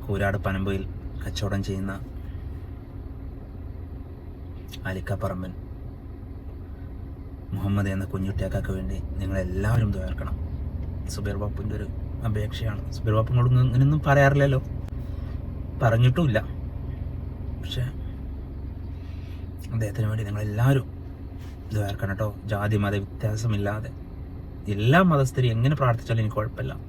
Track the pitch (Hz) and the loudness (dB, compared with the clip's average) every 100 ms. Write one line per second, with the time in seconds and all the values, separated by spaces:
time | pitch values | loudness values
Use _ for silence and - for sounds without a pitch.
0 | - 98 98 98 101 95 98 98 - - | -2 0 2 2 0 0 0 0 -2 -6
1 | - - - - 104 98 98 95 98 95 | -8 -8 -6 -4 -2 -2 -2 -2 -4 -6
2 | - - - - - - - - - - | -8 -10 -8 -8 -8 -10 -10 -12 -12 -10
3 | - - - - - - - - - - | -10 -10 -10 -10 -12 -12 -10 -10 -10 -12
4 | - - - - - - - - - 95 | -12 -12 -12 -12 -12 -12 -12 -10 -6 -6
5 | 90 98 98 92 90 - - - - - | -4 -2 -2 -4 -6 -8 -10 -10 -10 -12
6 | - - - - - - - - - - | -12 -12 -12 -12 -12 -12 -12 -10 -10 -10
7 | - - - - - 104 98 101 98 95 | -10 -10 -12 -12 -6 -4 0 2 2 -2
8 | 95 98 95 98 95 98 92 95 95 - | -4 -4 -2 -2 0 0 -2 -2 -2 -4
9 | - - 95 95 92 92 104 123 107 90 | -4 -4 -2 0 0 0 4 4 4 2
10 | - - - - - - - - - - | 0 -2 -4 -4 -4 -4 -4 -4 -4 -4
11 | - - 101 101 104 - 107 104 107 - | -4 -4 -2 -2 -2 -2 -2 -2 -4 -4
12 | - - 113 107 107 - 110 104 - - | -4 -2 0 0 0 -2 -2 -2 -4 -2
13 | 110 107 110 123 123 127 123 117 135 151 | 4 4 6 6 8 8 8 8 8 6
14 | 143 143 139 139 139 135 - - - - | 6 8 10 8 6 4 0 -6 -4 -6
15 | - - - - - - - - 123 113 | -6 -6 -6 -6 -6 -6 -6 2 4 8
16 | 123 123 160 110 - - - - - - | 6 6 4 4 0 -6 -6 -6 -6 -4
17 | - - - - - - - - 123 - | -4 -6 -6 -6 -6 -6 -4 -2 -2 -4
18 | - - - - - - - - - - | -6 -6 -6 -8 -8 -8 -8 -8 -8 -8
19 | - - - - - - - 113 107 104 | -8 -10 -10 -10 -10 -10 -4 -2 -2 0
20 | 107 110 104 104 104 104 123 135 - - | 0 0 -2 -2 -2 2 4 4 2 -10
21 | - - - - - - - 107 101 98 | -10 -10 -10 -10 -10 -10 -6 -2 -2 -2
22 | 98 98 107 - 98 104 104 107 101 101 | -4 -2 -2 -4 -4 -2 2 2 2 0
23 | 101 - 110 104 113 104 101 107 104 - | -4 -4 -2 0 0 0 0 -2 -6 -8
24 | - - - - - - - 101 110 160 | -12 -10 -10 -10 -12 -10 -4 2 8 8
25 | 185 151 131 - 123 113 123 147 131 117 | 8 8 4 4 2 4 4 4 4 2
26 | - 113 107 - 110 - 131 - | 2 2 2 0 -2 -4 -6 -6